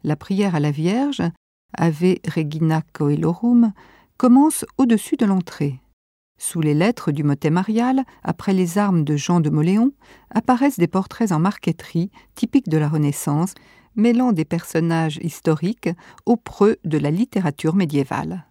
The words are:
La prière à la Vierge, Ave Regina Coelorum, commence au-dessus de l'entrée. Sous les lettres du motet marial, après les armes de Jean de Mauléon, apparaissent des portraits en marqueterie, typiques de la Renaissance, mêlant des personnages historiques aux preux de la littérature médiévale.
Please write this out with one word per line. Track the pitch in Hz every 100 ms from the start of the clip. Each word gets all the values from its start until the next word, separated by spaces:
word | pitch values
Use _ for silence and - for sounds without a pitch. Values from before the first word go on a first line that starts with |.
La | 160 151
prière | - 196 202
à | 165
la | 147
Vierge, | 147 165 220 285 277 170 - _ _ _ -
Ave | 165 151 180 180 - 165
Regina | 151 156 160 160 -
Coelorum, | - 147 147 165 170 240 240 226 - - _ _ _
commence | 254 254 302 - - -
au-dessus | 262 220 - 294
de | 214
l'entrée. | 190 175 - 143 131 _ _ _ _ _ _
Sous | - 170
les | 156 147
lettres | 190 240 -
du | 147
motet | 147 143 151
marial, | 170 190 220 247 262 269 -
après | - 170 -
les | 190 180 180
armes | 202 175
de | 147 147
Jean | - 175
de | 151
Mauléon, | 156 160 202 247 - _ - _
apparaissent | 214 - 247 285 262
des | 170
portraits | 190 190 - 226
en | 156
marqueterie, | 180 - - 165 - 165 185 - _ -
typiques | 233 277 247
de | 156
la | 151
Renaissance, | 156 147 143 - 147 185 - _ _ _ -
mêlant | 226 240 254
des | 185 156
personnages | 170 - 165 165 165 160 151
historiques | 123 - - 156 175 233 - 175 - - -
aux | 233
preux | - - 208 -
de | 165 151
la | 143
littérature | 165 247 202 170 143 160 180
médiévale. | 175 143 135 - 156 180 -